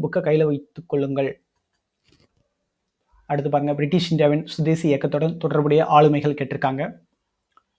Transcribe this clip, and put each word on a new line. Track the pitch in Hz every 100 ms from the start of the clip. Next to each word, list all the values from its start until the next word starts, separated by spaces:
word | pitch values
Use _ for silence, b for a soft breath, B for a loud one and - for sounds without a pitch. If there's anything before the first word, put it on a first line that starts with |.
புக்கை | 156 185 151
கையில | 156 156
வைத்துக் | 143 - - -
கொள்ளுங்கள். | 147 139 139 135 - _ _ _ _ _ _ _ _ _ _ _ _ _ _ _ _ _ _ -
அடுத்து | 147 143
பாருங்க, | 143 147 147
பிரிட்டிஷ் | 147 185 175
இந்தியாவின் | 156 147 151 160
சுதேசி | - 151 160 165
இயக்கத்துடன் | 139 143 147 160 165
தொடர்புடைய | 160 151 147 151 - 151
ஆளுமைகள் | 151 147 147 147
கேட்டிருக்காங்க. | 139 139 135 131 190 - _ _ _ _ _ _ _